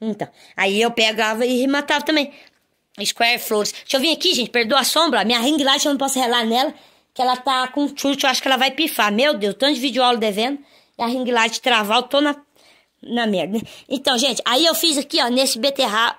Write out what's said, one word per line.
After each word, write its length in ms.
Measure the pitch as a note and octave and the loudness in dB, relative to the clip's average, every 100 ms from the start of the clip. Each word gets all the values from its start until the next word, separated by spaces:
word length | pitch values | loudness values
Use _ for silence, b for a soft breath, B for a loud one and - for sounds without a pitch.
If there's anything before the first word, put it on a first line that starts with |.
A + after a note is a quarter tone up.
Então, 260 | A3 G#3 C3+ B B B | -6 -6 -8 B B B
aí 260 | G3 G3+ | 0 2
eu 100 | A#3 | 0
pegava 540 | A#3 A3 G#3+ A3 A3 B3 | 2 0 2 -2 0 0
e 160 | B3+ | 0
rematava 420 | C4+ C#4 C#4+ D4+ D4 | 0 0 0 -2 0
também. 260 | D#4 C#4 B B B _ _ _ - | 0 -2 B B B _ _ _ -10
Square 360 | G3 - A#3 A#3+ | -6 0 0 0
Flores. 320 | A#3 G#3+ G3+ | -2 -2 -2
Deixa 260 | - - C4+ | -6 -4 0
eu 40 | |
vir 100 | B3+ | 0
aqui, 220 | - - | 0 0
gente, 160 | A3+ A#3 | 0 0
perdoa 300 | A#3+ A3+ C4+ | -2 2 2
a 40 | |
sombra. 420 | A#3+ D4+ E4 A#3+ G3 | 2 2 2 2 2
Minha 140 | A#3+ | 2
ring 180 | A#3 D#4 | 2 2
light 220 | C4+ C#4 D4+ | 2 2 2
eu 60 | |
não 60 | C#4 | 0
posso 220 | C4+ C4+ | -2 0
relar 260 | B3 A#3+ A3+ | 0 0 0
nela, 280 | A#3 D4 D4+ b b b | 0 0 -4 b b b
que 80 | - | -2
ela 160 | B3+ B3+ | 0 0
tá 300 | B3+ C4 B3+ | 0 -2 -2
com 180 | C4+ C#4+ | -2 -4
chute, 380 | C#4+ C#4 C#4 C#4 | -2 -2 0 0
eu 40 | |
acho 120 | B3+ | 0
que 60 | - | 0
ela 100 | C4 | 2
vai 140 | C4+ | 0
pifar. 400 | C4+ D#4+ - G#3+ | 0 -4 0 0
Meu 260 | G#3 C4+ B3 | 2 2 2
Deus, 180 | G#3 F#3+ | -2 0
tanto 180 | C4+ C#4+ | 0 0
de 40 | |
videoaula 380 | C4+ A#3+ B3 A#3+ | -2 0 2 2
devendo. 420 | G#3+ G3 A#3 C#4+ b b b b | 0 -2 -2 -4 b b b b
E 40 | |
a 40 | A#3 | -4
ring 240 | B3+ B3 | -2 0
light 300 | A#3+ A3+ A3+ | 2 0 0
travar, 380 | - A#3 G3+ A3+ | 0 0 2 0
eu 40 | |
tô 160 | A#3+ C#4 | 0 0
na, 160 | D4 C#4+ - _ b b b _ | 0 -2 -8 _ b b b _
na 240 | - A#3+ A3+ | -6 -2 0
merda, 320 | F#3+ D#3 A3 | 0 -2 -4
né? 60 | - B B | -6 B B
Então, 300 | C4 C#4 B3 | -4 0 0
gente, 240 | C4+ A#3 - | 0 -2 0
aí 200 | B3+ E4 | 2 2
eu 100 | D#4+ | 2
fiz 220 | E4+ C#4+ | 0 0
aqui, 240 | C4+ E4 | -2 0
ó, 80 | B3 | 0
nesse 300 | B3 C4+ A3+ | 2 0 0
beterraba, 580 | C#4 C#4 B3+ G#3 A#3 | -2 0 0 2 0